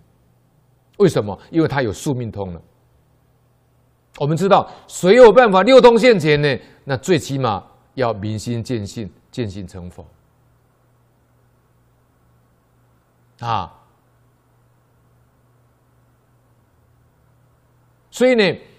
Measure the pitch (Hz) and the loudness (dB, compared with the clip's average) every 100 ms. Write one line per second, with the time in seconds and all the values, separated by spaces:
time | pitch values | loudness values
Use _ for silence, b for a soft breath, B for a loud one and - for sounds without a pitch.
0 | _ _ _ _ _ _ _ _ _ - | _ _ _ _ _ _ _ _ _ -2
1 | 190 135 107 92 b 160 151 139 113 87 | 0 0 -6 -10 b -4 -2 -2 -6 -6
2 | 156 127 113 101 92 85 - _ _ _ | -8 -8 -8 -12 -12 -14 -20 _ _ _
3 | _ _ _ _ _ _ _ _ _ _ | _ _ _ _ _ _ _ _ _ _
4 | _ - 147 160 196 190 - B B - | _ -8 -6 -2 2 2 0 B B -4
5 | 175 240 233 202 233 185 202 262 240 233 | 2 8 8 8 4 4 4 6 6 6
6 | 247 202 151 147 147 127 b b - 131 | 4 2 0 0 0 -4 b b -10 -8
7 | - 165 - 135 123 95 - _ _ - | -2 -2 -2 -6 -4 -6 -10 _ _ -6
8 | 117 107 107 107 120 117 110 117 101 117 | -6 -4 -8 -8 -8 -8 -8 -8 -8 -12
9 | 98 - _ - 107 98 87 92 90 - | -16 -18 _ -10 -10 -10 -16 -16 -18 -20
10 | 78 _ _ _ _ _ _ _ _ _ | -20 _ _ _ _ _ _ _ _ _
11 | _ _ _ _ _ _ _ _ _ _ | _ _ _ _ _ _ _ _ _ _
12 | _ _ _ _ _ _ _ _ _ _ | _ _ _ _ _ _ _ _ _ _
13 | _ _ _ - 117 107 82 - _ _ | _ _ _ -14 -8 -6 -8 -16 _ _
14 | _ _ _ _ _ _ _ _ _ _ | _ _ _ _ _ _ _ _ _ _
15 | _ _ _ _ _ _ _ _ _ _ | _ _ _ _ _ _ _ _ _ _
16 | _ _ _ _ _ _ _ _ _ _ | _ _ _ _ _ _ _ _ _ _
17 | _ _ _ _ _ _ _ _ _ _ | _ _ _ _ _ _ _ _ _ _
18 | _ - 254 233 185 127 - | _ -2 0 2 0 -4 -12